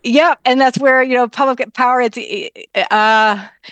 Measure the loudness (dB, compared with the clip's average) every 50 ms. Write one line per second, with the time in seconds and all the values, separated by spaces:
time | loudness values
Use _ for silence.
0 | -4 0 2 2 2 2 0 0 0 0 2 2 2 0 0 0 0 2 2 2
1 | 2 2 0 0 0 -2 -2 -2 -2 0 -2 -2 -6 -8 -4 -2 0 0 0 0
2 | 0 -2 -4 -8 -12 -10 -10 -10 -10 -12 -14 -18 -20 -8 -4 -4 -2 0 0 0
3 | 2 2 2 2 2 2 0 -4 -8 -14 -20 _ -20 -20